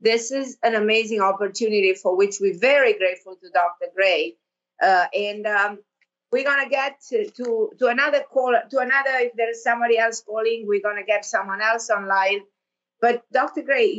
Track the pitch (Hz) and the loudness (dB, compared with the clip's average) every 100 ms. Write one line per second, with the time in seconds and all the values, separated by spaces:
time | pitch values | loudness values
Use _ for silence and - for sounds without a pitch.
0 | 214 233 226 269 262 - 233 220 208 220 | 0 0 -2 -6 -6 -2 0 2 2 2
1 | 214 220 196 196 202 190 220 208 190 185 | 0 0 0 0 -4 -2 0 2 2 2
2 | 185 180 202 196 196 175 247 285 247 208 | 0 2 0 0 -2 0 2 4 4 2
3 | 185 180 185 185 180 180 175 - 175 180 | -2 -4 -12 -20 -4 0 0 -2 -8 0
4 | 190 160 170 - _ _ _ - 190 185 | 0 0 -2 -8 _ _ _ -2 2 4
5 | 175 202 208 208 214 202 202 208 - _ | 2 -2 -4 -6 -2 0 0 -4 -18 _
6 | _ _ _ 254 277 277 247 277 277 277 | _ _ _ -2 0 0 0 -2 -2 -6
7 | - 233 202 - 240 226 214 - 247 247 | -6 -4 -4 -6 -4 -2 -2 0 0 2
8 | 294 285 - 262 254 233 226 269 247 277 | 2 0 0 0 2 2 0 -2 0 0
9 | 269 262 240 226 226 233 240 233 233 226 | 0 0 -2 -2 -4 -2 -2 0 2 2
10 | 226 226 - 220 226 226 208 202 208 208 | 2 -2 -8 -4 -2 -2 -2 -2 -2 -4
11 | 196 208 - 196 196 196 220 233 226 208 | -2 -2 -2 -6 -4 -2 -2 -2 -2 -4
12 | 196 196 196 202 - _ _ _ _ _ | 0 0 0 -2 -6 _ _ _ _ _
13 | 240 240 - 262 294 311 269 269 208 | 0 0 -2 -2 -2 -4 -2 2 0